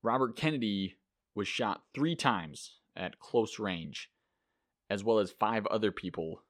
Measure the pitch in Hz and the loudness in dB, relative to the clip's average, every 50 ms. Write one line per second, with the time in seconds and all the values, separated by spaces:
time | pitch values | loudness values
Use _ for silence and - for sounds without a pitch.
0 | - 113 117 131 131 120 110 - 156 156 156 135 117 107 101 98 95 92 - _ | 2 2 4 4 2 2 0 0 0 0 2 2 0 2 2 0 0 -2 -6 _
1 | _ _ _ _ _ _ _ 104 101 - - - 120 104 95 - _ _ - 131 | _ _ _ _ _ _ _ -4 -4 -2 -2 -2 0 0 -2 -4 _ _ -4 -2
2 | 143 165 170 - - 139 113 92 82 78 69 - - - - _ _ _ _ 82 | 0 0 0 2 2 2 2 2 -2 -8 -12 -14 -16 -18 -18 _ _ _ _ -6
3 | 90 87 - _ - - - 120 110 110 - - 107 98 90 85 82 73 - - | -6 -6 -8 _ -12 0 2 2 2 2 -2 -6 -4 -4 -4 -4 -6 -8 -10 -12
4 | - _ _ _ _ _ _ _ _ _ _ _ _ _ _ _ _ _ 101 101 | -12 _ _ _ _ _ _ _ _ _ _ _ _ _ _ _ _ _ -4 -2
5 | 101 113 113 107 101 90 - _ 107 107 113 110 101 - - 110 107 101 - - | 2 2 4 4 2 0 0 _ 0 2 2 0 0 0 0 2 2 2 0 -2
6 | - 87 - - 82 80 82 - _ | -8 -6 -4 -4 -4 -4 -6 -10 _